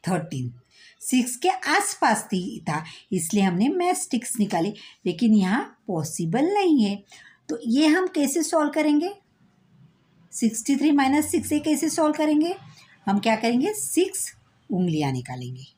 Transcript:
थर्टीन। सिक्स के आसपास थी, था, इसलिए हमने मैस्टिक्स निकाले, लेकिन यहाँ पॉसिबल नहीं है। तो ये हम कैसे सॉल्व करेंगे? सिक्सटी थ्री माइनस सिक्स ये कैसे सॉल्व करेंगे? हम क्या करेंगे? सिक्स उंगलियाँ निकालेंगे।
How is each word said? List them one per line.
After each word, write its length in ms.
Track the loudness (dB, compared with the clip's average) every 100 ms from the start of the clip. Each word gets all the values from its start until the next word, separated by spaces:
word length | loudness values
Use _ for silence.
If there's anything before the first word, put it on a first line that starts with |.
थर्टीन। 500 | -2 -4 -4 -8 -8 -10 _ _ -20 _
सिक्स 340 | -2 0 0 -2
के 140 | -2
आसपास 760 | -2 0 0 -2 0 0 0
थी, 360 | -2 -4 -4 -8
था, 240 | -6 -6 -8 -18 -6
इसलिए 320 | -4 0 2
हमने 260 | 2 2 2
मैस्टिक्स 720 | 2 0 0 -2 -4 -4 -2
निकाले, 340 | 0 0 -2 -4 -20 _ -6
लेकिन 280 | 0 4
यहाँ 500 | 4 4 0 -4 _ -6
पॉसिबल 680 | -6 -4 -4 -2 0 0
नहीं 300 | 2 2 4
है। 200 | 2 -2 -12 -20 -20 _ -12
तो 100 | -8 -2
ये 220 | 2 4
हम 200 | 4 0
कैसे 360 | 0 0 0
सॉल्व 260 | 0 0 0
करेंगे? 440 | 0 2 2 0 -8 _ _ _ _ _ _ -20 _ _ _ _
सिक्सटी 440 | -2 -2 -2 -2 2
थ्री 160 | 4
माइनस 400 | 4 4 2 2
सिक्स 200 | -2 0
ये 80 | -2
कैसे 300 | 0 0 0
सॉल्व 240 | 0 0
करेंगे? 420 | 2 2 2 2 -4 -12 -20 -20 _ -2
हम 140 | 0
क्या 160 | 2 2
करेंगे? 380 | 2 2 0
सिक्स 600 | -2 -2 0 0 -2 -10 -12 _ _ _
उंगलियाँ 400 | -2 0 0 0
निकालेंगे। 540 | -2 -6 -12 -12 -14 -18